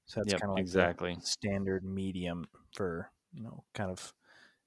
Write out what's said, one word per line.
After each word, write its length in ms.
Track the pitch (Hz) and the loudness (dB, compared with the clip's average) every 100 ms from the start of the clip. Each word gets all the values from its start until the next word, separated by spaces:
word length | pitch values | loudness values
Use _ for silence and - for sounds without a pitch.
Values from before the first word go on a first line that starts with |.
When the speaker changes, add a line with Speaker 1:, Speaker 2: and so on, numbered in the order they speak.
| - | -6
Speaker 1:
So 140 | 110 | -2
that's 140 | 101 | 2
Speaker 2:
Yep, 80 | 92 | 2
Speaker 1:
kinda 120 | 101 | 2
like 180 | 98 90 | 0 4
the 180 | 92 87 | 6 6
Speaker 2:
exactly. 280 | 87 90 87 | 4 -2 -2
Speaker 1:
standard 640 | - - 104 98 98 95 | -4 -2 0 0 2 0
medium 640 | 95 95 95 90 90 87 80 - - | 0 -2 -2 0 -2 -2 -6 -14 -12
for, 380 | - 92 82 - _ _ | -4 -2 -2 -6 _ _
you 100 | 147 | -12
know, 200 | 113 - - | -12 -12 -8
kind 180 | - 95 | -4 -4
of 220 | 92 - - _ - - _ | -4 -10 -16 _ -20 -20 _